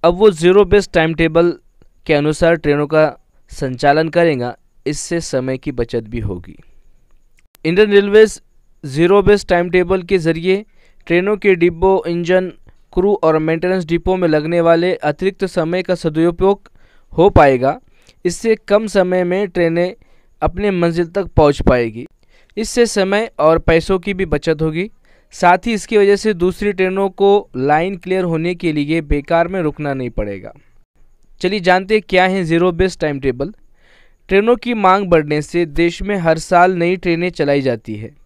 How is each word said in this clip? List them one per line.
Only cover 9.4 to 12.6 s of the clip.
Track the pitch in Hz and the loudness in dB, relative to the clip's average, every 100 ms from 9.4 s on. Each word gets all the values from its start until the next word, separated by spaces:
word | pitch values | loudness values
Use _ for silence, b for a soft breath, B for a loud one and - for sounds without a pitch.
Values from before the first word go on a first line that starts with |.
| - | 2
टाइम | 175 180 | -2 0
टेबल | 180 175 190 | 0 0 -2
के | 175 196 | 0 -2
ज़रिए | 165 165 175 190 214 _ _ _ - | 0 -2 -2 -2 -4 _ _ _ -2
ट्रेनों | 170 190 208 | 0 0 0
के | 208 180 | 0 2
डिब्बों, | 175 165 190 190 170 | 0 0 0 0 -2
इंजन, | 170 170 185 185 - | -6 0 0 0 -12